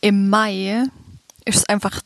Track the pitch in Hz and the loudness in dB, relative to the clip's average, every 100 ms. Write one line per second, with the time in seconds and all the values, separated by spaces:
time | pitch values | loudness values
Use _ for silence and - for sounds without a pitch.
0 | 208 202 196 208 214 190 190 214 262 - | 4 2 4 2 0 -2 -4 -2 -2 -4
1 | - - _ _ - 208 - 208 202 - | -20 -20 _ _ -4 -2 0 0 -2 -8